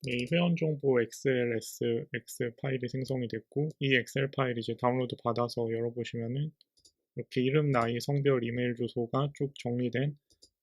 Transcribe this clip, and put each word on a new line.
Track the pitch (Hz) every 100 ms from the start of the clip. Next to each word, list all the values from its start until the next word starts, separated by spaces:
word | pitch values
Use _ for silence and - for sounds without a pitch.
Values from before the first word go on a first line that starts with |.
네, | -
이 | 120 123
회원 | 170 175 170
정보 | 160 147 139 127
엑스엘에스엑스 | 113 - 143 127 120 113 - - 120 117 - 120 - - 123 117
파일이 | 139 131 123
생성이 | 131 131 135 120
됐고, | 117 - - 151 -
이 | 139
엑셀 | 131 - - 139 -
파일 | 131 120
이제 | 113 117
다운로드 | 123 123 127 107
받아서 | 120 113 120 - 117
열어보시면은 | 113 117 120 117 120 117 131 151 - _ _ _ _ _ -
이렇게 | 117 -
이름, | 127 147 147
나이, | 131 117 120
성별, | - 143 139 131
이메일 | 117 120 123
주소가 | 120 117 - 117 131 143 143
쭉 | 139 -
정리된 | 123 120 123 117 139 147 _ _ - _